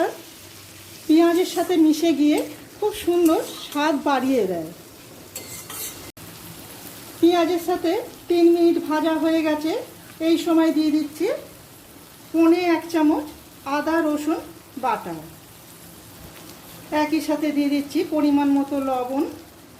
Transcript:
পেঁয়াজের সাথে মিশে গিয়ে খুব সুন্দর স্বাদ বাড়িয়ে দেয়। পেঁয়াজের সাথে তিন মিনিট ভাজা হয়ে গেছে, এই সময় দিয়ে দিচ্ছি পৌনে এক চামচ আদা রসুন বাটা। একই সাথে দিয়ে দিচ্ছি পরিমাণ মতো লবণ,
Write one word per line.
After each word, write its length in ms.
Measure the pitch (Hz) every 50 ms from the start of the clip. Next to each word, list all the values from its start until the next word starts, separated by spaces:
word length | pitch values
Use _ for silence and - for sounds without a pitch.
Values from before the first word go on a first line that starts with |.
| 339 427 - - - - - - - - - - - - - - - - - - - -
পেঁয়াজের 420 | 311 320 339 339 339 339 359 359 -
সাথে 180 | 359 339 339 370 330 320
মিশে 260 | 311 294 302 339 339 311 262
গিয়ে 180 | 294 294 302 392 - - - - - - - -
খুব 140 | - 427 - - -
সুন্দর 340 | 339 349 349 349 320 320 415 494 - - - -
স্বাদ 300 | - - 294 294 311 320 269 - 311
বাড়িয়ে 360 | 277 262 247 262 269 247 202 190
দেয়। 180 | 180 170 160 160 170 - - - - - - - - - - - - - - - - - - - - - - - - - - - - - - - - - - - - - - - - - - - - - - - - -
পেঁয়াজের 440 | 330 339 359 349 330 311 359 330 - -
সাথে 240 | 359 349 - 330 349 453 494 - - - - -
তিন 160 | 349 339 339 339 339
মিনিট 220 | 339 339 339 330 - - -
ভাজা 240 | 311 311 311 330 320 311 285
হয়ে 180 | 330 320 330 311 311
গেছে, 240 | 302 302 302 320 370 494 - - - - - - - - 320 330
এই 80 | 330 311 -
সময় 260 | 339 330 330 320 320 285 294
দিয়ে 140 | 311 311 285
দিচ্ছি 320 | 311 302 - - - 330 427 571 587 - - - - - - - - - - - - - - - - - -
পৌনে 280 | - 320 330 330 339 359 359 349 330
এক 80 | 320 - -
চামচ 340 | - 320 302 294 330 - - - - - - - - - - 277 277 294
আদা 180 | 285 320 320 330
রসুন 380 | 311 302 294 294 - 311 330 - - - - - - - - 262 240
বাটা। 320 | 254 220 196 - 180 165 156 151 165 - - - - - - - - - - - - - - - - - - - - - - - - - - - - - - - - 320 302 302
একই 180 | 294 320 311 285 -
সাথে 200 | 302 294 320 302 285
দিয়ে 140 | 277 285 285 285
দিচ্ছি 260 | 285 277 - - 302 370 - 320
পরিমাণ 340 | 302 294 294 285 285 285 277 277 277
মতো 180 | 269 269 294 277 269 269
লবণ, 340 | 262 254 247 247 269 277 330 - - - - - - - - - - -